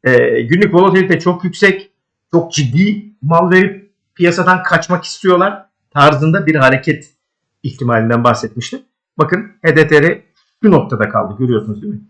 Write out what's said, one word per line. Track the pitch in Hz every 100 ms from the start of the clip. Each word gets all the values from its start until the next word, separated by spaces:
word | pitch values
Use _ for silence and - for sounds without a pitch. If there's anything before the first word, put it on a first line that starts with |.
E, | 127 123 123 120
günlük | 120 170 208
volatilite | 175 190 185 185 165
çok | 180 175
yüksek, | 185 - 202 190 - _ _ _ _
çok | 165 165
ciddi | - 131 139 202 208 - _
mal | 139 165 175
verip | 185 202 - - _ _
piyasadan | _ 170 175 180 180
kaçmak | - 165 165 175
istiyorlar | - - 190 180 190 202 - _ _
tarzında | 143 143 139 156 185 156
bir |
hareket | 156 131 131 - 147 - _ _ _ _ _
ihtimalinden | - - 123 117 113 120
bahsetmiştim. | 120 117 110 - - 262 _ _ _ -
Bakın | 151 180 220 _
H | 165 156
D | 151
T | 151
R | 160 - _ _ _ _
şu | 220
noktada | 160 - 107 104
kaldı, | 107 98 104
görüyorsunuz | 127 110 107 104
değil | 208
mi? | 202 -